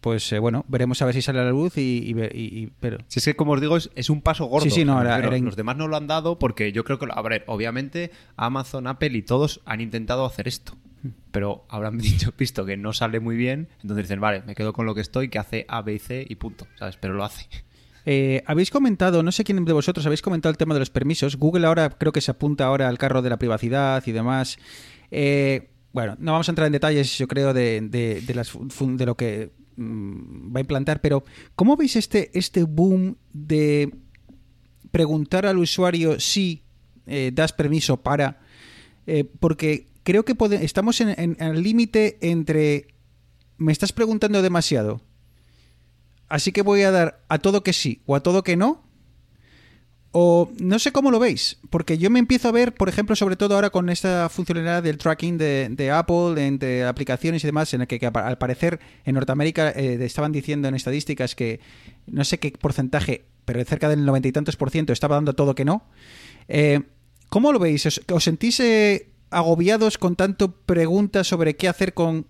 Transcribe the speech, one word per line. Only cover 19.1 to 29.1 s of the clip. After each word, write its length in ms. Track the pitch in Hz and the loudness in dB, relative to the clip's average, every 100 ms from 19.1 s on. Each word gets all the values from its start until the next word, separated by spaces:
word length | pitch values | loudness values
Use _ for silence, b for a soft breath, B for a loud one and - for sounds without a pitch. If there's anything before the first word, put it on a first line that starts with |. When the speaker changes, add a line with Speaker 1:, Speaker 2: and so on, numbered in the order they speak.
| 170 | 2
Speaker 1:
no 80 | 165 | 2
sé 140 | 180 214 | -2 -2
quién 180 | 196 | 0
de 80 | 165 | 2
vosotros 320 | 156 143 175 147 | 2 0 -2 -2
habéis 160 | 151 | -2
comentado 300 | - 170 160 | -2 -2 -2
el 60 | 151 | 0
tema 160 | 160 | 0
de 80 | 151 | 0
los 80 | 135 | -2
permisos. 480 | 135 131 165 143 139 | -2 -2 0 -2 0
Google 280 | 151 175 165 | 0 2 2
ahora 240 | 165 151 | 2 0
creo 200 | - 156 | 0 0
que 80 | 151 | 0
se 120 | 143 | -2
apunta 340 | 131 147 147 131 | -2 -2 0 0
ahora 240 | 135 131 | 2 0
al 80 | 120 | 0
carro 240 | 135 131 | 0 0
de 80 | 123 | 0
la 80 | 117 | -2
privacidad 640 | 120 110 117 135 135 131 127 | 0 0 0 0 0 0 -2
y 60 | |
demás. 460 | 113 117 131 127 - B B B B B | -2 -2 -2 -2 -8 B B B B B
Eh, 580 | - 143 143 135 131 - _ _ | -2 2 2 2 -2 -6 _ _
bueno, 240 | 131 110 - | -6 -6 -6
no 140 | 160 | -2
vamos 160 | 160 165 | 0 0
a 20 | |
entrar 140 | 160 156 | 0 2
en 60 | |
detalles, 440 | 143 156 147 135 - | 2 2 2 0 -2
yo 100 | 131 | -4
creo, 240 | 139 139 | 0 2
de, 260 | 127 120 110 | 2 0 0
de, 380 | 110 120 117 98 | -2 -2 -2 -4
de 120 | 123 | -6
las 180 | 120 117 | -6 -6
fun-, 180 | 113 135 | -10 -14
fun-, 260 | - 135 127 | -6 -4 -2
de 80 | |
lo 100 | 123 | -2